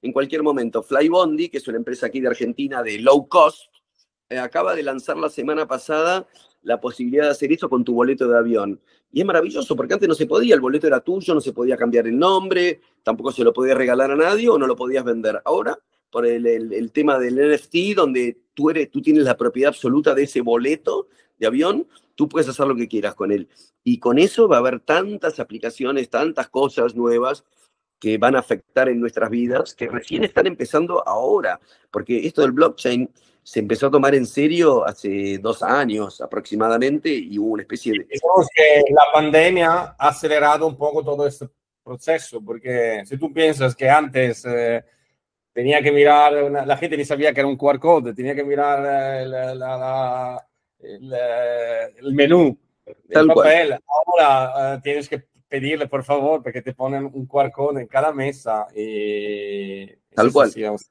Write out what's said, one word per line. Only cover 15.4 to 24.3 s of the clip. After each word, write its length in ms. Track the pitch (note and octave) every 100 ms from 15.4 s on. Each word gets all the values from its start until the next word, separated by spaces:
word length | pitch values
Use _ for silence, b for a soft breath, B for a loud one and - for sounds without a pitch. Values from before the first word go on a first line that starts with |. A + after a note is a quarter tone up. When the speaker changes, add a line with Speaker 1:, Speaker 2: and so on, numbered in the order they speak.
Speaker 1:
Ahora, 360 | - E3+ A3 - _ _ _
por 160 | A#2 A#2+
el, 200 | A#2 A#2
el, 280 | A#2 A2+
el 180 | G#2 A#2
tema 260 | - D3 C3+
del 220 | B2 B2+
N 140 | D3 D3
F 120 | -
T, 240 | E3+ F#3+ G3
donde 420 | D#3 B2+ B2 A#2+ _
tú 160 | - D3+
eres, 220 | D#3+ C#3+
tú 100 | C#3+
tienes 220 | C#3+ D#3
la 120 | C3+ B2
propiedad 340 | A#2+ B2+ C#3
absoluta 440 | D3 - C3+ D3+
de 100 | C3+
ese 180 | C#3 C3+
boleto 680 | A#2+ A#2 B2+ D#3 - - - _ _ _
de 80 | A2
avión, 400 | B2 E3+ A3 E4+ b b -
tú 140 | D3+
puedes 180 | D#3 D3+
hacer 200 | C3 C#3
lo 80 | B2
que 120 | A2+
quieras 280 | A2 G2+ -
con 160 | G2
él. 180 | G2+ F2 b b _
Y 140 | - A#2+
con 220 | B2 B2+
eso 280 | F#3+